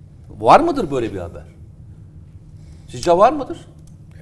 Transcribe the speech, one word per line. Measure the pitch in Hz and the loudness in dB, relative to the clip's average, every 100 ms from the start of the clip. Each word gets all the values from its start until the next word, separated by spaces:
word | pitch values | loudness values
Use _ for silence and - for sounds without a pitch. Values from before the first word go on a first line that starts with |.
| - - - 104 | -20 -20 -20 -2
Var | 110 185 | 6 6
mıdır | 339 285 170 | 6 -2 -2
böyle | 120 110 | -4 -4
bir | 98 | -6
haber? | 82 80 - - - - - - - - - - - - - - - | -10 -14 -18 -20 -20 -20 -20 -20 -20 -20 -20 -20 -20 -20 -20 -20 -18
Sizce | 123 175 | -6 0
var | 175 226 | 4 4
mıdır? | 302 262 339 - - - - - - | 2 -6 -12 -16 -20 -20 -20 -20 -14